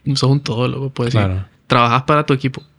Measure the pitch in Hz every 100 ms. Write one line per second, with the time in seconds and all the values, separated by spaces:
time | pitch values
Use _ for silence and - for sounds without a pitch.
0 | - 135 131 143 143 113 127 127 135 135
1 | 120 120 95 92 98 _ - 123 120 123
2 | 131 151 151 135 135 - -